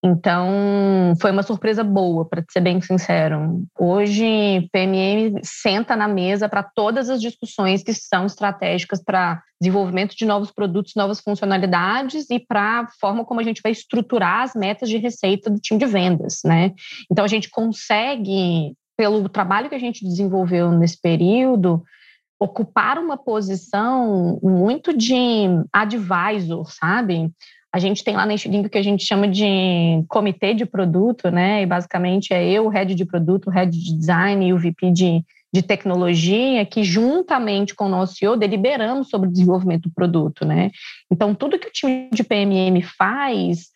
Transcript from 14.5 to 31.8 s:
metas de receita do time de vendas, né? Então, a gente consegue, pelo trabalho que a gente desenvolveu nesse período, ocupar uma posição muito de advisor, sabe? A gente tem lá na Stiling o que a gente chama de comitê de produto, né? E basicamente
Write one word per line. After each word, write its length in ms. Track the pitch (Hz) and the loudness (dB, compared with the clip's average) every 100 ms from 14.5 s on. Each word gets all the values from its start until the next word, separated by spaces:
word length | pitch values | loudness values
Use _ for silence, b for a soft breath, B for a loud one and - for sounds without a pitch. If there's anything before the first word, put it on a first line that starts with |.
metas 340 | 240 190 208 240 | -4 -4 -4 -4
de 100 | 220 | -2
receita 500 | 240 233 190 196 - | -4 -2 -2 0 0
do 100 | 208 | -4
time 180 | - 220 | 0 0
de 80 | 254 | 2
vendas, 540 | 202 180 170 - - | 2 2 0 -2 -4
né? 280 | - 165 185 190 B B B | 2 4 2 -2 B B B
Então, 140 | 175 | 0
a 40 | 202 | 0
gente 200 | 220 - | -2 -4
consegue, 1300 | - 226 208 - 214 247 269 196 196 180 165 151 - _ - | -4 -4 -4 -2 -2 0 -4 -2 0 2 0 -2 -8 _ -2
pelo 320 | 214 214 196 | 2 2 0
trabalho 400 | 214 185 202 269 | -2 0 0 -2
que 60 | |
a 60 | 277 | -6
gente 240 | 240 - | -6 -6
desenvolveu 640 | 190 175 196 190 180 175 175 | -6 -2 0 0 0 2 4
nesse 300 | 170 170 - | 4 2 0
período, 840 | 170 165 175 226 262 240 180 165 170 b b b _ _ | 0 2 4 4 2 2 2 0 -4 b b b _ _
ocupar 600 | 202 196 220 - 208 285 | -4 -4 -2 0 0 -2
uma 180 | 339 277 | -4 -6
posição 1200 | - 214 196 190 - 202 226 262 233 196 175 170 | -4 -4 -2 -6 -4 -2 0 0 0 0 0 0
muito 540 | 190 185 196 285 - 302 | 2 4 2 0 -2 0
de 520 | 226 254 247 226 196 175 151 | 2 2 2 2 2 2 2
advisor, 960 | 196 208 233 185 185 190 214 170 165 165 | 0 0 -4 -2 -2 0 -2 -4 -6 -8
sabe? 640 | - 160 214 226 170 165 - B B B | -4 -2 0 0 0 -2 -6 B B B
A 40 | 185 | -2
gente 240 | 190 202 | 0 -2
tem 140 | - 208 | -2 0
lá 80 | |
na 100 | 202 | 0
Stiling 300 | 208 - 202 | -2 -2 -2
o 60 | 202 | 0
que 80 | 208 | -2
a 40 | |
gente 220 | 202 202 | 0 0
chama 240 | - 202 202 | 0 0 2
de 720 | 190 208 196 185 175 165 165 160 | 2 2 2 2 2 2 2 0
comitê 460 | 226 202 - 196 | 0 -2 -2 -2
de 100 | 226 | 0
produto, 680 | 240 196 180 170 220 240 180 | -2 -2 0 2 2 0 -2
né? 300 | 175 185 208 | 0 0 0
E 60 | 185 | 0
basicamente 680 | 180 | -2